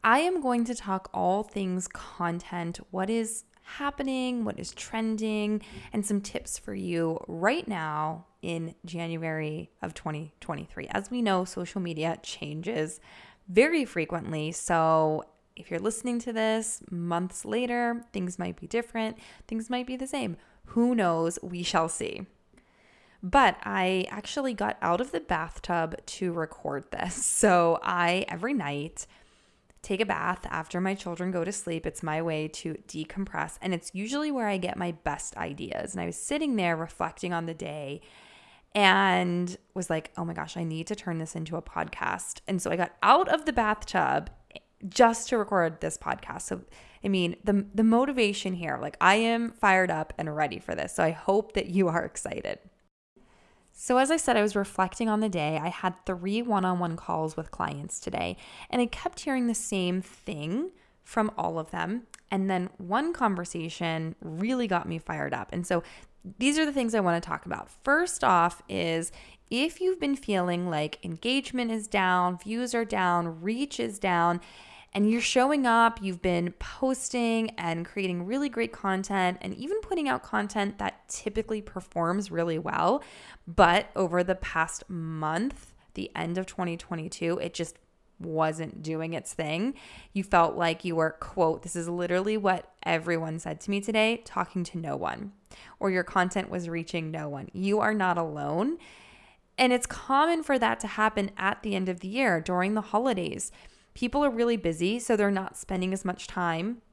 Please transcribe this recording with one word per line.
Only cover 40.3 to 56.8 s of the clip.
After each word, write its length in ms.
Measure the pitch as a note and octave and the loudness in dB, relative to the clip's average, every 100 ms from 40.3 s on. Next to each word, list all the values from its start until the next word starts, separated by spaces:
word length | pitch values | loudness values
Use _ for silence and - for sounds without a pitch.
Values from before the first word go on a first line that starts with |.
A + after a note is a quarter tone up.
gosh, 220 | E3 D#3+ F3 | -6 -8 -6
I 80 | |
need 220 | E3 D#3+ E3 | -4 -4 -6
to 80 | G#3 | -8
turn 220 | - E3 | -4 -6
this 180 | D#3+ E3 | -6 -6
into 200 | D#3+ E3 | -6 -6
a 80 | |
podcast." 800 | - - D#3+ - - - - - - | -6 -6 -6 -4 -4 -4 -6 -12 -4
And 140 | G3 | -4
so 80 | F#3 | 0
I 60 | E3+ | 0
got 180 | F3 - | -2 0
out 260 | - C#4 F#4 | 6 6 6
of 160 | - D#4 | 2 0
the 80 | |
bathtub 760 | B3 G#3+ G#3+ - F#3+ C#3+ C3 - - - - _ _ G3 | 0 2 0 -2 0 2 0 -2 -14 -20 -20 _ _ -10
just 420 | - A#3 A3+ - | 6 6 6 0
to 80 | A#3+ | 0
record 420 | G3+ G3 E3 D#3+ | 2 2 2 0
this 160 | D#3+ - | -6 -6
podcast. 460 | - - - F#3 | -4 -4 -6 -10
So, 180 | - F#2+ F#3 - - - | -8 -8 -10 -20 -20 -8
I 40 | G#3 | 0
mean, 300 | F#3+ F3 F3 | 2 2 -2
the, 220 | - G3+ F#3+ | 0 2 2
the 100 | G3+ | 4
motivation 680 | A3+ A#3 C4+ C4 G#3+ G3+ F#3+ | 6 6 4 2 2 2 -4
here, 240 | F3+ E3 C3 | -4 -4 -4
like, 180 | D3 - | -6 2
I 140 | F3 G#3 | 6 6
am 380 | A3+ A#3 A#3 | 4 2 -2
fired 360 | - G#3 F#3+ F#3 | 2 4 6 6
up 240 | E3 D#3+ - | 2 -2 -4
and 200 | D#3+ D3+ | -4 0
ready 240 | D3+ - | -2 -2
for 160 | - D#2 | -6 -4
this. 180 | D2+ | -4
So 100 | - | 2
I 60 | E3 | 2
hope 440 | E3 - G3+ G#3+ | 2 2 2 2
that 160 | - - | -4 0
you 180 | F3+ F#3 | 2 4
are 180 | E3 - | 2 -2
excited. 540 | - - - - G1+ - _ _ _ _ _ _ _ _ _ _ - | -6 -8 -6 -6 -8 -12 _ _ _ _ _ _ _ _ _ _ -14
So 200 | - B3 | 2 4
as 120 | C4+ | 6
I 60 | D#4 | 4
said, 220 | - A3+ | 4 4
I 40 | |
was 140 | G#3 G3+ | 4 2
reflecting 540 | G3 - F#3 - A3+ | -2 0 0 0 0
on 100 | G#3+ | 2
the 80 | A3 | 2
day. 320 | F3+ D3+ D#3 | 0 0 0
I 60 | D#3 | -2
had 280 | E3+ F#3 F3+ - | -2 -4 -4 -6
three 360 | F3+ F3+ G#3+ | -4 -2 -2
one-on-one 540 | A#3+ G#3 F#3 F3+ | 2 2 2 2